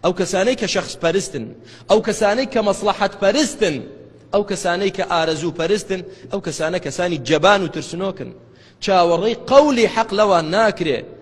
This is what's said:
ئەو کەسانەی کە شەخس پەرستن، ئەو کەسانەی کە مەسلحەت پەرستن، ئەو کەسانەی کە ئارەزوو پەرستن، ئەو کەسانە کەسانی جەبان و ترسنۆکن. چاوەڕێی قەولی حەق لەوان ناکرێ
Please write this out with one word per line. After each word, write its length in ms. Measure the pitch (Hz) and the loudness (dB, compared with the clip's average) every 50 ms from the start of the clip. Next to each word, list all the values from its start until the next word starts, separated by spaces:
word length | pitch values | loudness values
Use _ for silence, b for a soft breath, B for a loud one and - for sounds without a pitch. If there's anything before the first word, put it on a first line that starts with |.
| - | 0
ئەو 80 | 175 180 | -2 0
کەسانەی 440 | - 190 - - 185 190 233 262 254 | 0 -2 -2 0 0 0 0 0 0
کە 60 | 220 185 - | -2 -2 -2
شەخس 200 | 202 170 - - - - | -4 -4 -6 -10 -2 -2
پەرستن، 440 | 165 165 196 190 - - 139 113 - - - B B B B B B | 0 0 0 -4 -4 -8 -10 -10 -10 -14 -18 B B B B B B
ئەو 100 | 196 220 220 | 2 2 4
کەسانەی 420 | 226 202 - 226 202 208 240 269 262 - | 0 -2 0 0 0 2 0 -2 -2 0
کە 60 | 240 208 208 | 0 0 0
مەسلحەت 460 | 190 - 202 208 190 - 208 196 - - 202 | -2 0 0 -2 0 0 -2 -4 -2 0 0
پەرستن، 540 | 190 208 285 311 - - - 214 180 151 127 107 - - - - - - - - - - | 2 4 4 0 0 0 0 -2 -2 0 -4 -8 -12 -16 -20 -20 -20 -20 -20 -12 -2 -2
ئەو 100 | 202 208 202 | -2 0 0
کەسانەی 420 | 202 - - 180 175 180 202 196 190 | -4 -4 -2 -2 -2 0 -2 -4 -2
کە 80 | 196 180 - 175 | -4 -4 -2 0
ئارەزوو 440 | 170 160 160 160 147 156 170 156 170 | 0 0 0 -2 -2 -4 -6 -4 -4
پەرستن، 440 | 160 170 208 214 202 - 190 185 180 B B B B B | 0 0 0 -2 -2 -4 -6 -6 -6 B B B B B
ئەو 100 | - 202 - | -10 -8 -6
کەسانە 320 | 175 143 - 160 160 180 180 175 | -8 -6 -4 -4 -2 -2 -4 -6
کەسانی 340 | 151 135 - 180 180 175 147 127 117 | -6 -4 -4 -2 -2 -2 -4 0 0
جەبان 320 | 160 151 147 190 208 202 190 | 0 4 6 6 4 4 2
و 60 | 156 | -4
ترسنۆکن. 640 | - 165 147 - - 170 190 196 185 - 131 123 120 - - - b b b b b b - | -6 -8 -10 -8 -8 -6 -6 -6 -6 -8 -12 -14 -14 -20 -20 -20 b b b b b b -2
چاوەڕێی 540 | - 190 185 175 175 170 165 185 226 233 - - - | 2 4 4 6 4 4 2 2 -2 -2 -4 -2 6
قەولی 360 | 247 277 294 302 277 233 226 196 - | 6 8 8 8 4 2 2 2 2
حەق 160 | 220 226 226 196 202 | 0 -2 -2 2 2
لەوان 280 | 214 208 190 170 160 156 175 | 2 4 4 2 2 0 0
ناکرێ 440 | 202 226 214 190 - 170 156 131 110 - - - - | 2 2 2 2 0 -2 -2 -2 -4 -4 -10 -18 -20